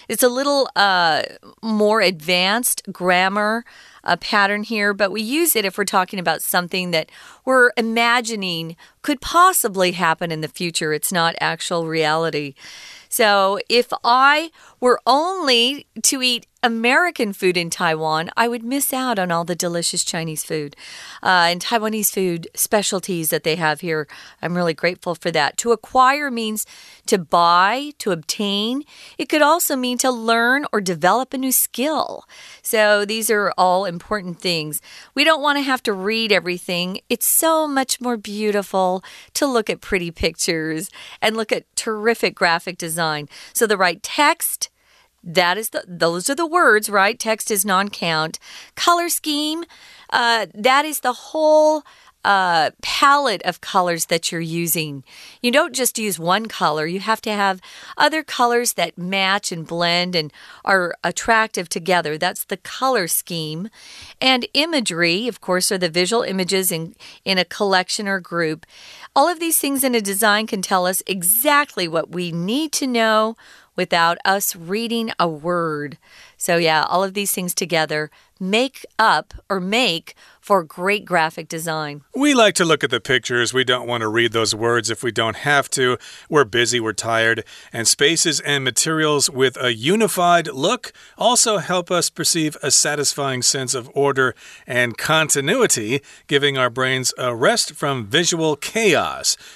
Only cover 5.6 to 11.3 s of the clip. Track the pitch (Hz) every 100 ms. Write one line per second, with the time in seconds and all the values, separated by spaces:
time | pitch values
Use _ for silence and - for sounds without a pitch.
5.6 | 196 208 190 196 185 196 165 156 - 185
6.6 | 175 185 180 160 - - - - 262 262
7.6 | 247 - 226 226 233 247 226 214 190 165
8.6 | 165 165 - _ - 277 - 330 370 359
9.6 | 226 190 180 170 170 160 170 156 151 -
10.6 | 175 - 156 151 - 180 165